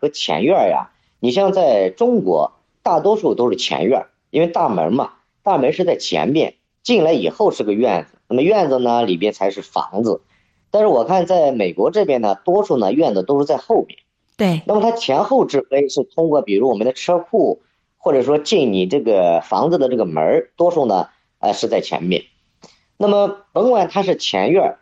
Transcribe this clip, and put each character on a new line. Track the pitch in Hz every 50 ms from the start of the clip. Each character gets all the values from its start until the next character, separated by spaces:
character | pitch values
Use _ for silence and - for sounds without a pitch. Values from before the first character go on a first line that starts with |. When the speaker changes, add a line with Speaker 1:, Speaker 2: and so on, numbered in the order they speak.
Speaker 1:
和 | - 147
前 | - - - - 180 76 98
院 | 143 190 170 117 95
呀， | 78 67 64 - _ _ _ _ _ -
你 | - 123
像 | 123 190 196 190 185
在 | 190 175 147 120 101 95 92
中 | - - 233 247 247 214
国， | 151 92 85 78 73 - _ _ _ _ _ _ -
大 | 226 180 160
多 | 160 196 220
数 | 214 208 147 104
都 | - 120 127
是 | 208
前 | - - - 78 67 80
院， | 101 131 - - - _ _ _ _
因 | - 147 165
为 |
大 | 170 170 233 - 139
门 | 107 90 80 80 104
嘛， | 139 123 - - _ _ _ _ _ -
大 | 202 190
门 | 156 127 127 156
是 | - -
在 | - 127
前 | 123 - - - 80 73 101
面， | 139 160 131 - - _ _ _ _ _ -
进 | - 240 208 156
来 | 156 170
以 | 120 95 -
后 | - - 220 185
是 | 139 - 120
个 | 104 101
院 | 104 120 120 98 85 76 -
子， | _ _ _ -
那 | 113
么 | 127 143
院 | 175 214 214 180 143
子 | 135 127
呢， | 123 117 117 120 117
里 | 104 90
边 | 82 92 107 -
才 | - 98 98
是 | - 101 87
房 | - - - - - - 98 117
子。 | 113 95 - _ _ _ _ _ _ _ _ _ _
但 | - 208 214
是 |
我 | 208 160 120 113
看 | 113 185 190 175
在 | 170 185 175 156 143 127
美 | 117 101 90 80
国 | 90 104 143
这 | 175 214 202
边 | 156 139 123
呢， | 113 104 98 - -
多 | - 170 202 202
数 | - 165
呢， | 127 107 95 110
院 | 147 165 139 107
子 | 95 92
都 | 92 143 143
是 | 143
在 | 147 151
后 | 131 - - 233 190 -
面。 | - - - _ _ _ _ _ _ _
Speaker 2:
对。 | - 220 190 170 160 -
Speaker 1:
那 | - 202
么 | 214 202
它 | 233 226
前 | 233 - - 135 147 202
后 | - 269 262 180
之 | 127 - 139 131
分 | - 135 139 143 135
是 | - 143 127
通 | - - - 165 165
过， | 151 143 123
比 | - 98
如 | 98 120 135
我 | 117
们 | 101 110
的 | 127 127
车 | - - - 180 170
库， | 175 - - 220 160 113 - - _ _ _ _ _ _ _
或 | _ - 180 147
者 | 131 123
说 | 135 147
进 | 147 147 - - 180 143 120 98
你 | 95 92
这 | 92 113 143
个 | 117 117 107 95 90 87 85 82
房 | - - 104 95 117 160
子 | 180 165
的 | 135 123
这 | 127
个 | 120 107
门 | 90 80 78 78
儿， | 85 117 160 - - _ -
多 | 170 175
数 | 175 165 139
呢， | 113 101 92 85 - _ _ _ _ _ _
呃， | - 101 101
是 | - - -
在 | 107 98
前 | - - 87 64 82
面。 | 90 90 76 - _ _ _ _ _ _ _ _ - _ _ _ _ _ -
那 | 202 208
么 | 202 202 202 190 196 - - _ -
甭 | 170 208 254
管 | 247 220 180 165
它 | - 202 196
是 | 190 165
前 | - - - - 95 95 117
院 | 165 196 165
儿 | 95 - -